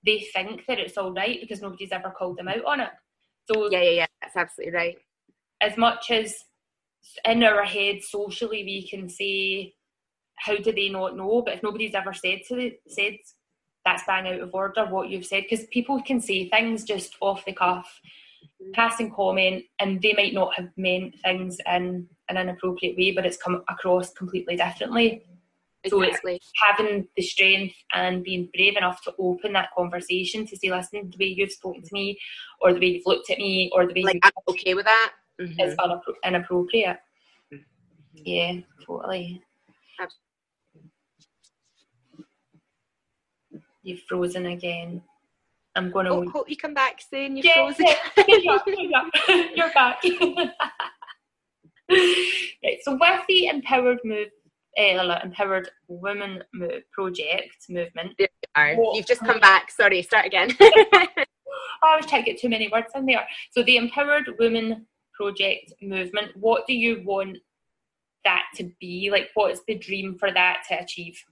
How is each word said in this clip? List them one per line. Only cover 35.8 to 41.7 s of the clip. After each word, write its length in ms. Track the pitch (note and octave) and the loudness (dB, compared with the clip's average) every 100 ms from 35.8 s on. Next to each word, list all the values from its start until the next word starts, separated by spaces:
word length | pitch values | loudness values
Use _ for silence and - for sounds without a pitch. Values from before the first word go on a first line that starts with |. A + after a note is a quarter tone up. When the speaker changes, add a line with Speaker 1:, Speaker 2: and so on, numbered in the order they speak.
| F3+ F3 - - | 2 0 -6 -6
Speaker 1:
inappropriate. 760 | F#3 F3+ F3 F3+ F3+ A3+ G3 - _ _ _ _ _ | -2 -2 0 -2 2 0 0 -4 _ _ _ _ _
Speaker 2:
Mm-hmm. 720 | C#3+ _ _ _ _ _ D#3+ | -20 _ _ _ _ _ _
Speaker 1:
Yeah, 300 | D#3 F3 E3+ F3+ F3+ _ | -6 -2 -2 -4 -12 _
totally. 560 | - - - F#3+ F3 F3+ _ _ _ _ _ - | -12 -10 -8 -8 -8 -14 _ _ _ _ _ -14
Speaker 2:
Ab- 80 | F#4 _ _ _ _ _ _ E3 - _ _ _ _ _ _ _ _ | -14 _ _ _ _ _ _ _ -20 _ _ _ _ _ _ _ _